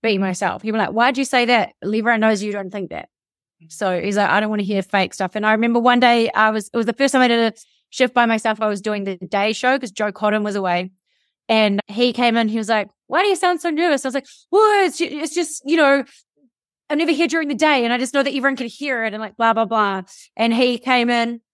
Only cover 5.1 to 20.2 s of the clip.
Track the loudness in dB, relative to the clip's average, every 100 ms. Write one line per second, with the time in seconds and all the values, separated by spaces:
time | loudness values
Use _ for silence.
5.1 | -4 -6 -2 0 2 2 2 4 4 4
6.1 | 4 2 2 2 0 -4 -4 -2 0 0
7.1 | 4 4 4 0 -2 -20 _ _ -2 0
8.1 | 4 2 2 0 -2 -2 -2 -4 -4 -4
9.1 | -8 -4 0 0 0 0 0 -4 -4 -4
10.1 | -2 0 0 -2 -2 -2 -2 -4 _ _
11.1 | _ _ _ 0 2 2 0 -4 0 0
12.1 | 2 2 2 0 -2 -2 -2 -2 _ _
13.1 | 0 0 0 0 0 -2 0 0 0 -2
14.1 | -6 -8 -20 _ 2 4 4 2 0 -6
15.1 | -4 -6 -4 -6 -6 -2 2 4 2 -2
16.1 | _ _ _ _ _ _ _ _ -2 0
17.1 | 0 0 -2 -4 0 2 2 0 -2 -2
18.1 | -2 -2 0 -2 -2 -8 -8 -6 -4 -4
19.1 | -6 -10 0 0 2 0 0 0 -2 -8
20.1 | -20